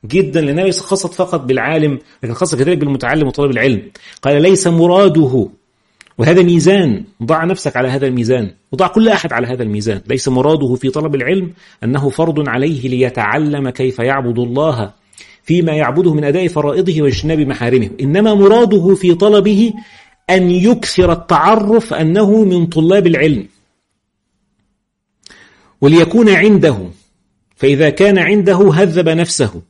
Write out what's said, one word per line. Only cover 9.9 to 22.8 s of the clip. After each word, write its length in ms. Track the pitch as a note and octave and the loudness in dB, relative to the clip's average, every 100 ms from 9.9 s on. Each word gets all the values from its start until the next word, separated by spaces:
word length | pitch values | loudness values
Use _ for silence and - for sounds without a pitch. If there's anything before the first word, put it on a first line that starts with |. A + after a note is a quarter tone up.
| G2 G2 | -6 -4
"ليس 200 | C3 C#3 | -4 -2
مراده 480 | B2+ C#3 D#3+ C#3 B2+ | 0 0 0 0 -2
في 140 | C3+ | -4
طلب 260 | C#3+ D#3 C#3+ | -4 -4 -4
العلم 380 | B2 G3 F3+ - _ _ | -2 -4 -4 -12 _ _
أنه 260 | A2 C#3 C#3 | -4 -2 -4
فرض 400 | C3 E3 D3 C#3+ | -2 -2 -2 -4
عليه 400 | A#2+ C#3+ D3+ B2+ | -2 -2 -4 -4
ليتعلم 800 | B2 B2+ B2 G#2 B2+ D3+ D3 C3+ | -2 -2 -2 -4 -2 -2 -4 -6
كيف 300 | B2+ C3 B2+ | -4 -4 -2
يعبد 400 | A#2+ C3+ B2 A#2 | -2 -2 -2 -4
الله 540 | A#2+ B2+ D#3 B2+ G2+ _ _ _ - _ | -4 -2 -2 -2 -6 _ _ _ -20 _
فيما 280 | - E3+ E3+ | -4 0 0
يعبده 420 | D3+ C3+ C#3 F3+ | -2 -2 0 0
من 100 | D3+ | 0
أداء 240 | D3 D#3+ F3+ | -2 -2 -2
فرائضه 540 | D#3+ C#3+ D3 F3+ D#3 | -2 -2 -2 -2 0
واجتناب 380 | D3 B2+ D3+ D#3+ | -2 -2 -4 -2
محارمه، 500 | C#3 - A#2+ B2+ G#2 - | -2 -4 0 0 -2 -6
إنما 320 | C#3 E3+ A3 | -4 0 2
مراده 600 | G#3 G3 A3+ A#3 G#3 F3 F#3+ | 4 4 4 4 2 2 2
في 180 | F3+ | 2
طلبه 600 | E3+ G3+ G#3 G3 G3+ A#3 - - - _ _ - | 2 4 4 2 2 0 -2 -16 -20 _ _ -2
أن 220 | F#3 F3+ | 0 2
يكثر 600 | F3+ G3 A#3+ - - F3+ | 2 2 0 -2 0 0
التعرف 840 | E3+ - D#3+ D#3+ A3 G3+ A3+ A3+ | 0 0 0 2 2 2 0 0
أنه 500 | - D#3+ F#3 G#3 G#3+ | -4 0 2 2 4
من 220 | G#3 F3+ E3+ | 2 2 0
طلاب 420 | E3 | 0